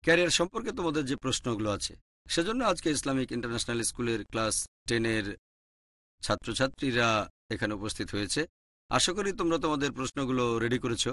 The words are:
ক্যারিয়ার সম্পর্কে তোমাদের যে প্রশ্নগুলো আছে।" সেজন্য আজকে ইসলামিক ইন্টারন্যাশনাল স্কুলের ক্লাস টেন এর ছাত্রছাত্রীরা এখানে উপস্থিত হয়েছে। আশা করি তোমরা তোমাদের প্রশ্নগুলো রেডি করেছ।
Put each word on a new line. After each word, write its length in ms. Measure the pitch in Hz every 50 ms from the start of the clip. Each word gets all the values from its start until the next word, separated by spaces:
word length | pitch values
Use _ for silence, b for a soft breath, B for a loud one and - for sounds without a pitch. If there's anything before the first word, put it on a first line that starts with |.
ক্যারিয়ার 280 | - 160 165 175 175 165
সম্পর্কে 420 | 147 - 170 180 - 226 226 214
তোমাদের 340 | - - 180 165 147 156 143
যে 100 | 127 139
প্রশ্নগুলো 540 | - - 131 120 - - 127 117 104 107 107
আছে।" 260 | 101 101 - - - - _ _ _ _ _ -
সেজন্য 340 | - 170 170 202 226 254 247
আজকে 280 | 214 180 - - 165
ইসলামিক 400 | 151 131 - 143 135 135 127 -
ইন্টারন্যাশনাল 520 | 117 120 120 120 117 113 - - 120 117 113
স্কুলের 420 | - - - 123 117 113 110 101
ক্লাস 420 | _ - 113 113 107 101 - - - _ _ _
টেন 180 | - 120 117 113
এর 320 | 113 110 110 101 101 95 - _ _ _ _ _ _ _ _ _ _ _ _ _ _ _ _
ছাত্রছাত্রীরা 1080 | - - 110 104 - 123 110 - 131 135 - - 147 135 117 120 117 117 110 107 95 92 _ _ _ _
এখানে 240 | 110 101 117 104 107
উপস্থিত 380 | 98 101 107 - - 107 -
হয়েছে। 360 | - 101 104 98 - 143 160 - _ _ _ _ _ _ _ _
আশা 240 | 117 127 - - 180
করি 200 | 208 202 196 190
তোমরা 240 | - 175 170 165
তোমাদের 340 | 147 156 160 151 143 139 143
প্রশ্নগুলো 680 | 113 127 131 123 _ 143 135 123 131 127 123 120 117 113
রেডি 200 | 113 117 123 127
করেছ। 280 | - 123 117 104 - -